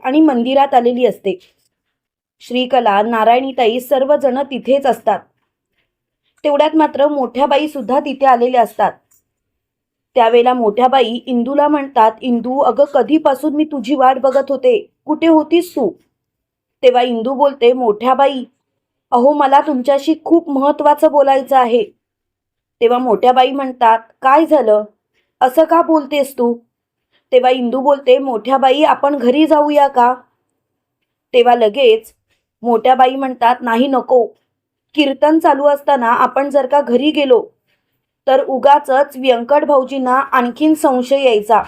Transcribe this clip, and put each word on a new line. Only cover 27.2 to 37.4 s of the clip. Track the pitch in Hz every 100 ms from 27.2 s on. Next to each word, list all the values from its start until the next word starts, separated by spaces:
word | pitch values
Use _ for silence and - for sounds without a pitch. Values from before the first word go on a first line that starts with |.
| _
तेव्हा | - 254
इंदू | 254 240 254
बोलते, | 269 285 269 254
"मोठ्या | 269 226 233 269
बाई, | 262 269
आपण | 302 - 277 285
घरी | 240 262 311
जाऊया | 302 294 294 277
का?" | 269 240 254 _ _ _ _ _ _ _ _ _ _ _
तेव्हा | 254 240 240
लगेच | 220 226 254 220 - _ _ _ _ _
मोठ्या | 233 226 254 254
बाई | 254 269
म्हणतात, | 269 254 233 247
"नाही, | 240 226 277
नको. | 262 - 247 226 - _ _ _ _ _ 294
कीर्तन | 285 269 294 320
चालू | 339 277
असताना | 285 285 285 277 233
आपण | 247 247 262 277
जर | 277 254
का | 285
घरी | 240 240 294
गेलो | 302 277 233